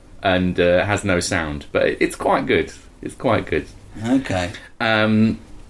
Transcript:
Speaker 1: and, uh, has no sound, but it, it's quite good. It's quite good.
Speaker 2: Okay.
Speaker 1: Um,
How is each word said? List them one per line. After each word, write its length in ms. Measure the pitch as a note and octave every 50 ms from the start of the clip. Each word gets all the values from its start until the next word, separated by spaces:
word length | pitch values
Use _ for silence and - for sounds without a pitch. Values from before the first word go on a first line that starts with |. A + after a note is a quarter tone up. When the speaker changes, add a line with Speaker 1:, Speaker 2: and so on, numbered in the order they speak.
| - - - - -
Speaker 1:
and, 360 | G2 F#2 F#2 F#2 F2+ F2 -
uh, 240 | F2 F2 F2 F2+ E2+
has 200 | G2+ G#2 G2 -
no 160 | G2+ F#2 F2
sound, 460 | F2 - - F2 D#2+ D#2 D2 C#2+ - - -
but 140 | - -
it, 120 | - - -
it's 160 | - - -
quite 300 | - - - F#3+ C#4 C4+
good. 260 | C#3 A#2 E2+ D#2+ - - - - - - - -
It's 120 | - -
quite 320 | - - C3 A2 G#2 F#2
good. 200 | - E2+ D2+ - - - - - - - - G#2
Speaker 2:
Okay. 460 | A2+ C4 C4+ C4 - G2+ F#2 F2+ F2 - - - - - -
Speaker 1:
Um, 600 | A#2 A2+ A2 G#2+ G#2+ A2 A2 G#2+ A2 A2 - - - - - - - -